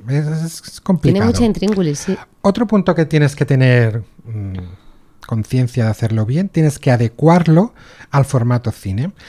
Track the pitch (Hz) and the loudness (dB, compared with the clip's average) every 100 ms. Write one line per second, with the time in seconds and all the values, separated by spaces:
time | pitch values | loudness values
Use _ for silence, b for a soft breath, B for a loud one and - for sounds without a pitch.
0 | 110 143 151 160 160 - - - - 175 | -6 -4 -4 -6 -8 -10 -18 -10 -2 0
1 | - 185 226 233 233 185 196 196 160 143 | 2 2 0 2 0 0 -2 -2 -2 -4
2 | - 185 - _ 196 196 220 208 185 160 | -6 -8 -10 _ -2 0 0 0 2 0
3 | 151 151 147 143 147 131 127 123 113 110 | 0 2 0 0 0 2 4 4 2 -2
4 | 98 - 113 110 98 92 90 92 b b | -10 -18 -14 -10 -8 -10 -12 -18 b b
5 | b _ - 113 104 127 123 127 110 107 | b _ -6 -6 -2 -2 0 0 -2 -2
6 | 110 110 110 147 196 165 156 139 139 120 | -2 -2 0 -2 -2 0 0 0 0 2
7 | 117 - 156 175 165 160 233 B B B | 0 2 4 4 4 4 2 B B B
8 | B 139 135 131 117 123 117 - 98 95 | B -2 0 0 0 -2 -4 -8 -6 -6
9 | 170 - | -6 -10